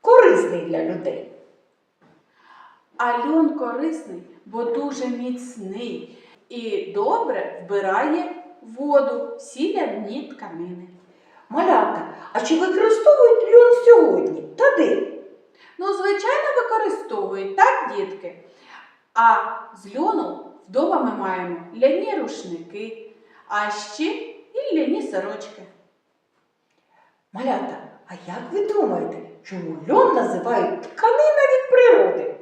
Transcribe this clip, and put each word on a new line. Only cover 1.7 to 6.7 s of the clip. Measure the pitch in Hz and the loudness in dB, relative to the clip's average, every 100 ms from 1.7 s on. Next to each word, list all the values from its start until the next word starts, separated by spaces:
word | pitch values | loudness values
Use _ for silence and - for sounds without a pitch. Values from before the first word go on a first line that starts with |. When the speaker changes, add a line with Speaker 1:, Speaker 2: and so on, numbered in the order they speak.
| _ _ _ _ _ _ _ _ - - _ _ - | _ _ _ _ _ _ _ _ -20 -20 _ _ -4
Speaker 2:
А | 240 240 | -2 -2
льон | 269 320 294 | 0 2 2
корисний, | - 240 240 320 311 202 175 - - - | -2 -6 -4 -6 -8 -12 -18 -18 -20 -14
бо | 220 | -8
дуже | 233 262 285 262 247 | -6 -4 -6 -6 -8
міцний | 240 247 247 - 226 190 202 240 - - - _ _ _ | -6 -8 -10 -12 -14 -12 -10 -10 -12 -16 -20 _ _ _
і | 240 226 | -12 -8